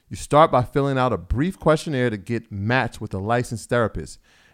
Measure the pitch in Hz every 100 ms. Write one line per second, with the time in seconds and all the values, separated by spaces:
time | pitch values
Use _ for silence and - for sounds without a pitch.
0 | - 104 - 147 160 131 107 143 139 131
1 | 127 98 90 113 170 - 160 151 - 127
2 | 123 107 90 117 - 101 104 127 113 -
3 | 107 95 101 120 123 113 - 120 107 -
4 | 69 - _ _ _